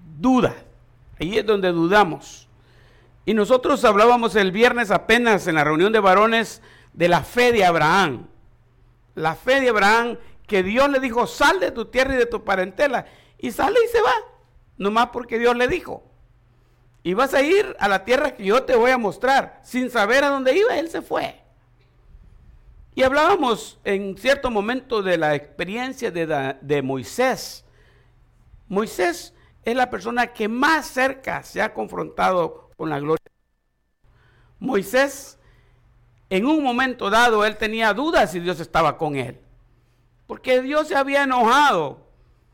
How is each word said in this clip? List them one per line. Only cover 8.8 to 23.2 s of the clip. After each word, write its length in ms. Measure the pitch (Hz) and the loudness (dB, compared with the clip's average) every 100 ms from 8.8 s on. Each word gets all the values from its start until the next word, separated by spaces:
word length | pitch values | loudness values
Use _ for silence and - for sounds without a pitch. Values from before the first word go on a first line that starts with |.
| _ _ _ | _ _ _
La 220 | - 156 156 | -6 -4 -4
fe 240 | 247 269 | 0 2
de 80 | 254 | 2
Abraham, 500 | 214 196 233 233 - - - - | 2 4 2 0 -8 -14 -18 -4
que 160 | 196 | -2
Dios 260 | 185 233 277 | 0 2 2
le 80 | 269 | 2
dijo, 300 | 254 226 254 | -2 -2 -4
"Sal 320 | - 285 359 | 2 2 2
de 100 | 269 | -2
tu 140 | 233 | -6
tierra 300 | 214 247 269 | -6 -2 0
y 40 | 262 | 0
de 80 | 240 | -2
tu 160 | 214 | -4
parentela". 640 | - 190 185 190 285 226 - - _ - | -4 -4 -4 -2 -2 -2 -6 -20 _ -10
Y 140 | 247 | -8
sale 260 | - - 480 | -2 0 2
y 40 | 466 | 2
se 140 | 466 | 2
va, 120 | 403 427 480 - _ _ _ - | 2 0 -4 -20 _ _ _ -6
nomás 320 | 196 220 240 | -2 0 0
porque 260 | 240 233 226 | -4 -6 0
Dios 160 | 233 | 0
le 140 | 240 247 | 2 0
dijo. 340 | 349 - - _ _ _ _ _ _ _ _ _ _ | -2 -8 -16 _ _ _ _ _ _ _ _ _ _
"Y 100 | 170 | -6
vas 220 | 190 269 | -2 0
a 80 | 285 | 0
ir 340 | 294 392 415 - | 2 2 0 -2
a 80 | 202 | -2
la 160 | 190 | 0
tierra 320 | 196 254 294 | 0 0 -2
que 100 | - | -4
yo 180 | 196 233 | 0 0
te 120 | - | 2
voy 160 | 233 240 | 2 2
a 80 | 254 | 0
mostrar". 640 | 208 - 254 269 185 - | -2 -2 0 0 0 -12
Sin 280 | - 247 254 | -8 -6 -4
saber 340 | 247 202 262 | -2 2 2
a 60 | 285 | 2
dónde 260 | 277 254 330 | 0 0 2
iba, 220 | 453 - | 2 0
él 100 | 330 | -4
se 140 | 339 | -8
fue. 360 | - - - - _ _ _ _ _ _ _ - - - - - - - - | -6 -6 -6 -12 _ _ _ _ _ _ _ -20 -20 -20 -20 -20 -20 -20 -10
Y 80 | - | 0
hablábamos 760 | 262 285 | 2 2